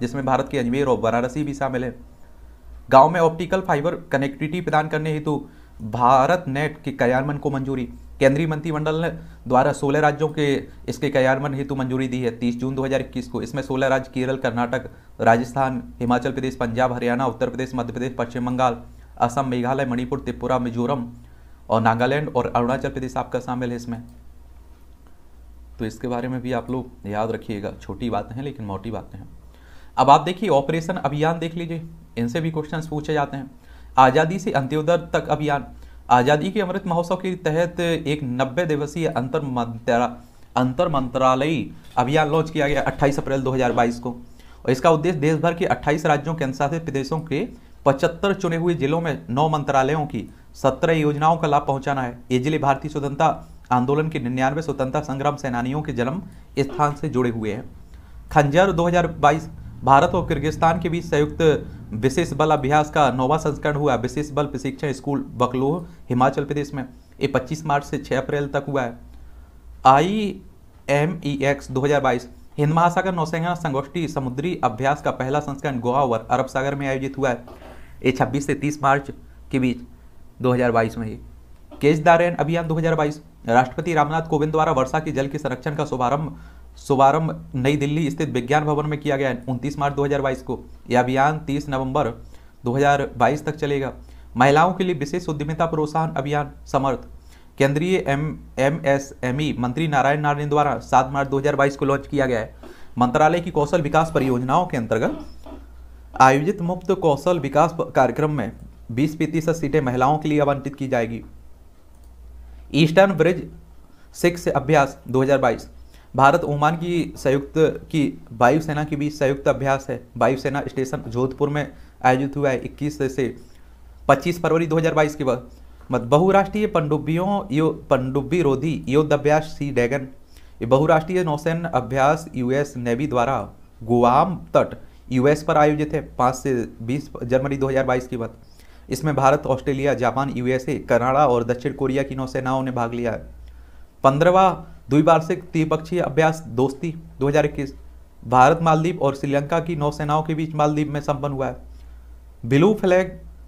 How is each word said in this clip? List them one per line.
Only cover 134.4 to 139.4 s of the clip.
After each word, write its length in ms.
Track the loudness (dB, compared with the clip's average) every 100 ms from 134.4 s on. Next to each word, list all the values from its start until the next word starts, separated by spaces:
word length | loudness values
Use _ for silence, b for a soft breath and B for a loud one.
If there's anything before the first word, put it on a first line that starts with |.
| 0 2 2 -4 b b b
यूएस 320 | 2 4 4
पर 140 | 2 4
आयोजित 360 | 4 4 0
है 220 | -4 -4 0
पाँच 200 | 0 0
से 340 | -2 0 -2 -6
बीस 280 | -4 -4 -6 -8
जनवरी 340 | 0 0 2 -2
दो 120 | 0
हज़ार 140 | 0
बाईस 240 | 2 0 -2
के 100 | -6
बाद। 160 | -8 -10 b b b b b
इसमें 260 | -4 -2 2
भारत, 280 | 4 4